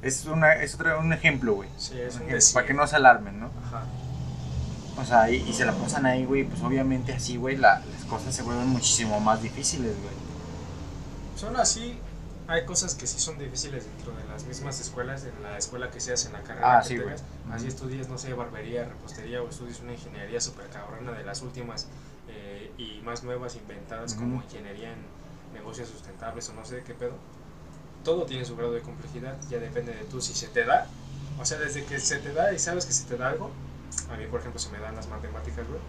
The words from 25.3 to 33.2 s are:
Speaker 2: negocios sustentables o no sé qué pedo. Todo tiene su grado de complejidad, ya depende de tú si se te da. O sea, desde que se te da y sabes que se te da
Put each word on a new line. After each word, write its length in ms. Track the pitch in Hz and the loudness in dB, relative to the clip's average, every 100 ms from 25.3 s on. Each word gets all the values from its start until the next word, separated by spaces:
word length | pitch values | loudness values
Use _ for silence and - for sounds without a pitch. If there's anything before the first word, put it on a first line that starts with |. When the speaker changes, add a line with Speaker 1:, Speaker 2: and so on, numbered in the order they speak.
| - - | -16 -16
Speaker 2:
negocios 340 | 110 104 123 117 | -14 -12 -10 -10
sustentables 600 | 107 - 95 113 117 117 | -12 -16 -10 -8 -8 -10
o 20 | |
no 100 | 110 | -10
sé 180 | 110 123 | -10 -10
qué 100 | - | -10
pedo. 200 | 117 123 127 - - - - - - - - | -6 -6 -6 -14 -16 -16 -16 -16 -16 -16 -8
Todo 200 | - 170 165 | 2 2 2
tiene 180 | 131 | -4
su 100 | 120 117 | -6 -2
grado 160 | 120 | -2
de 100 | 117 | -2
complejidad, 540 | 117 113 - 123 127 135 - | -4 -10 -10 -8 -8 -8 -6
ya 100 | 120 | -6
depende 340 | 113 113 117 | -4 -4 -4
de 100 | 110 | -8
tú 160 | 107 127 | -8 -6
si 120 | - | -4
se 140 | - 117 | -4 0
te 160 | 120 | 2
da. 220 | 117 139 - - - - - 147 | 6 6 4 -10 -12 -10 -8 -4
O 40 | |
sea, 140 | - 151 | -2 -2
desde 260 | 147 139 | -2 -4
que 140 | 139 139 | -4 -2
se 180 | - 139 | 0 0
te 140 | 143 | -2
da 200 | 147 196 | 4 4
y 60 | 185 | 4
sabes 260 | - 175 175 | 0 0 0
que 60 | |
se 120 | - | 0
te 120 | - | 0
da 120 | 120 | -2